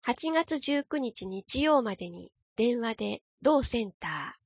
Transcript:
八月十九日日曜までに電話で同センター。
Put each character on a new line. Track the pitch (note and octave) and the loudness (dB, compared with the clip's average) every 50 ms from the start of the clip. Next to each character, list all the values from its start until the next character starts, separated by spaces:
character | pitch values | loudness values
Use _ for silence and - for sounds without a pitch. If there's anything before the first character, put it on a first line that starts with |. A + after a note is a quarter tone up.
| - | -2
八 | - B3+ - - D#4+ D#4+ | -4 -4 -2 -2 0 2
月 | D#4+ E4 - D#4+ D4 | 2 2 2 -2 -2
十 | - - C#4+ C#4+ C#4+ | 0 0 0 0 0
九 | _ - D4+ | _ -2 -2
日 | C4 A#3 - - F#3 | -2 -2 -6 -8 -10
日 | F#3+ F#3+ F#3+ G3 - - B3+ C#4+ | -8 -8 -8 -4 -4 -2 2 4
曜 | D#4 D4+ C#4 | 4 4 4
ま | A#3+ A3 G3 | 4 0 -4
で | - F#3 F3 | -6 -8 -12
に | F3 F3 - - _ _ _ _ _ | -10 -12 -16 -18 _ _ _ _ _
電 | - A3 A#3+ A#3+ A#3+ | 2 2 2 2 2
話 | A3+ A3+ A3 | 0 -4 -4
で | - G#3+ G#3 G#3+ - _ _ _ _ | -4 -4 -4 -4 -6 _ _ _ _
同 | - C#4 D#4 C#4 C4+ | 4 4 6 6 4
セ | - - A#3+ A3 | 2 -2 -2 -2
ン | G3+ - _ | -4 -6 _
タ | - - - D3 - - - | -8 -8 -6 -6 -8 -10 -14
ー。 | _ _ | _ _